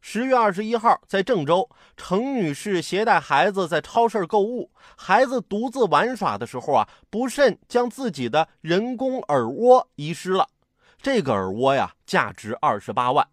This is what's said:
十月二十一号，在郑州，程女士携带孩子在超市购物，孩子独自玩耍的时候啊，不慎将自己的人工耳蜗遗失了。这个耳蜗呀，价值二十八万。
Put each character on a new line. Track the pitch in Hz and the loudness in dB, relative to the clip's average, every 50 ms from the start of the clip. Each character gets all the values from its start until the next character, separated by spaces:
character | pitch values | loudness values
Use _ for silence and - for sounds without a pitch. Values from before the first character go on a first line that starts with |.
十 | _ - - 208 247 | _ -10 -8 -6 0
月 | 262 262 | 2 2
二 | 247 226 208 | 4 4 2
十 | 180 180 220 | 0 -2 -4
一 | 214 233 | -4 -4
号， | 226 214 233 185 - _ | 0 2 2 2 2 _
在 | _ - 196 | _ -2 -2
郑 | 190 - 254 190 147 | 0 0 0 -2 2
州， | 139 170 185 - _ _ _ _ _ _ | 2 2 2 0 _ _ _ _ _ _
程 | - - - 180 196 240 277 277 | -20 -6 -2 -2 -2 -2 -2 -2
女 | 247 190 156 143 | -2 -2 -2 -4
士 | - - 208 196 175 | -6 -6 -4 -4 -4
携 | 151 - - 190 220 | -4 -4 -4 -2 2
带 | 226 202 170 | 2 2 2
孩 | 139 - 147 139 165 208 | 2 0 2 2 2 2
子 | 196 196 185 | 2 -2 -4
在 | 156 170 156 | -2 -2 -4
超 | - - - 233 233 | -4 -2 0 2 2
市 | 233 - 220 180 | 2 2 -2 -4
购 | 156 - 214 | 0 0 0
物， | 196 220 247 240 - _ _ _ - - _ | 0 0 -4 -8 -10 _ _ _ -20 -20 _
孩 | _ - - 185 220 269 | _ -2 2 4 4 4
子 | 262 269 247 | 2 0 -6
独 | 185 _ 196 208 233 262 | -6 _ -6 -6 -6 -6
自 | 220 269 240 | -2 -2 0
玩 | 185 151 147 185 240 262 | 2 4 2 2 0 -2
耍 | 220 208 139 104 | -4 -4 -4 -2
的 | 101 - | -4 -8
时 | 113 - | -8 -10
候 | 170 - - 139 | -10 -4 0 2
啊， | 117 107 _ - _ _ _ | 2 2 _ -6 _ _ _
不 | - 208 254 | -6 -6 -6
慎 | 262 - - 285 247 180 - _ | -4 0 2 2 2 2 -2 _
将 | _ - 240 240 247 | _ 0 0 0 0
自 | - - 269 233 | -4 -6 -6 -6
己 | 156 139 127 117 | -4 -4 -6 0
的 | 110 151 160 _ _ _ | 0 0 0 _ _ _
人 | - 160 170 190 220 247 254 | -4 -2 0 0 0 -2 -6
工 | 220 262 262 262 254 - | -4 -4 -4 -4 -4 -2
耳 | - 147 135 117 113 | 0 0 0 0 -2
蜗 | 135 175 226 247 254 254 - _ _ | -4 0 6 6 6 6 6 _ _
遗 | - 147 156 170 | -10 -8 -8 -8
失 | - - 180 | -8 -4 -2
了。 | 185 190 - - _ _ _ _ _ _ _ _ _ _ | 0 0 0 -2 _ _ _ _ _ _ _ _ _ _
这 | - 269 269 226 | -4 0 0 0
个 | 160 131 113 | 2 0 0
耳 | 98 95 95 | 0 0 -4
蜗 | 95 110 127 135 139 | -4 0 2 2 2
呀， | 131 101 90 - _ _ | 2 0 -2 -6 _ _
价 | - - 185 131 104 | -2 -2 -2 -2 -2
值 | 92 - - 104 117 - | -6 -14 -10 -10 -6 -2
二 | - 147 117 104 | 0 0 0 -2
十 | - - 104 | -6 -6 -4
八 | 131 123 123 | -2 0 2
万。 | 131 147 - _ | 2 0 0 _